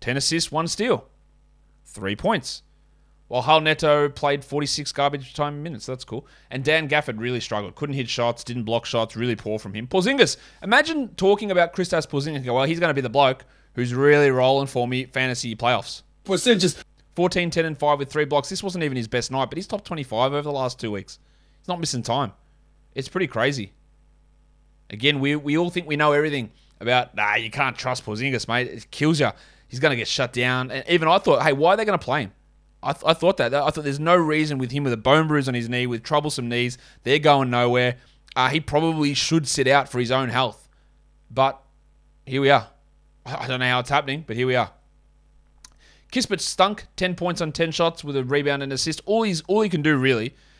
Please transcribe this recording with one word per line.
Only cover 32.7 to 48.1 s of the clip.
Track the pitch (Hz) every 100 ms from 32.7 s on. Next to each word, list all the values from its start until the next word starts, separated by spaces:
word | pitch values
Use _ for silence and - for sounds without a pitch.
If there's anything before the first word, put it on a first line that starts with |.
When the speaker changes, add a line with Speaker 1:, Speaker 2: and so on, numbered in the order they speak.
| _
Speaker 1:
I, | -
th-, | 143 151
I |
thought | 160 170 190
that. | 120
I | 139 143
thought | 151
there's | 147 139
no | 156
reason | 180 160 151 151 143
with | 127
him | 139
with | 143
a | 117
bone | 123 147 160
bruise | 151 135
on |
his | 123 117
knee, | 123 123
with | 117
troublesome | - 151 151 143 120
knees. | 120 123 123 - -
They're | 117 147
going | 151 143 131
nowhere. | 123 123 123 123 123 _ _ _ -
Uh, | 127
he | 156
probably | 151 147 165 156 147
should | 139 - 160 139
sit | - 127
out | 139 131
for | 123
his | 117
own | 131 131
health. | 123 127 - _ _ _ _ _ _ _
But | 117 135 - _ _ _ _ _ _ -
here | 135
we | 139
are. | 135 - _ _ _ _ _
I, | - 135
I | -
don't | 127
know | 127
how | 127
it's | 123
happening, | 143 139 143 151
but | 113
here | 127
we |
are. | 123 107 - _ _ _ _ _ _ _ _ - _ _ _ _
Kispert | 254 233 190
stunk, | - - 190 208 -
ten | - 185 175
points | 175 170
on | 165
ten | 151 165
shots | 151 170 165
with | 143